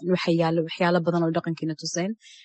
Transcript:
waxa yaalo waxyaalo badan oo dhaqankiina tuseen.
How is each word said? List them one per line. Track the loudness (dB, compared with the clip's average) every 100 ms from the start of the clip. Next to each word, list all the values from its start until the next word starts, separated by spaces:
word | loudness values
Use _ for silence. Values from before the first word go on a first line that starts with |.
| 0
waxa | 0 2
yaalo | 2 2 2
waxyaalo | 0 0 2 2
badan | 2 2
oo | 2
dhaqankiina | 0 -2 -4 -4 -6
tuseen. | -6 -4 -4 -6 -14 -20